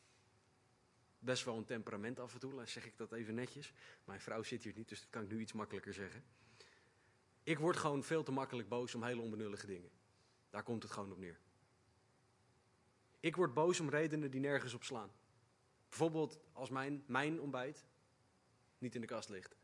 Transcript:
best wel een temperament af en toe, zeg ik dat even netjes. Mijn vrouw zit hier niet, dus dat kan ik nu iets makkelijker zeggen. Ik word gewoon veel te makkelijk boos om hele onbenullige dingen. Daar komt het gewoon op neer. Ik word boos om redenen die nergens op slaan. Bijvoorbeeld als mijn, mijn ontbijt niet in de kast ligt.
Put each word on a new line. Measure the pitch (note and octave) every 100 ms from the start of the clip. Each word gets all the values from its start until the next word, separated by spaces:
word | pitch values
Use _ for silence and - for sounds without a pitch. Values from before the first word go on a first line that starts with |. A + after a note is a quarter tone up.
| - - - _ _ _ _ _ _ _ _ _
best | A#2+ B2+
wel | B2+ A2+
een |
temperament | G#2+ A#2 G#2+ G#2+ A2 B2+
af | B2
en | A#2
toe, | C3+ C3+ A2+
zeg | - A2+
ik | -
dat | G#2+
even | A#2 A2
netjes. | A2+ B2+ C#3 D3 - - -
Mijn | - G2
vrouw | - A2+
zit | A2 A#2+
hier | G#2+ G2
niet, | A2+
dus | G#2
dat | -
kan | A#2
ik | G2+
nu | A2
iets | A2
makkelijker | A2 G#2 G2 G2+
zeggen. | F#2+ F#2 G2 - - - - - - - _ _ _ _ _
Ik | - D#3
word | D#3+ E3+
gewoon | D#3 C#3+
veel | - D#3+
te | D3+
makkelijk | C3+ C3 B2 G2+
boos | A#2+ B2
om | A#2+
hele | A#2 B2
onbenullige | A2+ G#2+ G#2+ G2+ G2
dingen. | F2+ F2 - _ _ - _ _
Daar | A#2+
komt | B2 A2+
het | G2+
gewoon | - G2
op | F#2
neer. | F#2 E2+ - _ _ _ _ _ _ _ _ _ _ _ _ _ _ _ _ -
Ik | E3 D#3+
word | E3+
boos | B2 E3+ F3+
om | D3+
redenen | D3 D#3+ D#3 C#3+
die | C3
nergens | C#3 C#3 B2
op | A#2
slaan. | - B2 G2 - _ - _ _ _ _ _
Bijvoorbeeld | - D#3+ D#3+ D3+ - -
als | - C3
mijn, | C3 C3+ C#3+ C#3
mijn | B2+ D3 E3
ontbijt | C#3+ B2+ C3 D3+ - _ _ _ _ _ _ _ _ _
niet | B2+
in | A#2+
de | A2+
kast | A#2 G2+
ligt. | F#2+ - -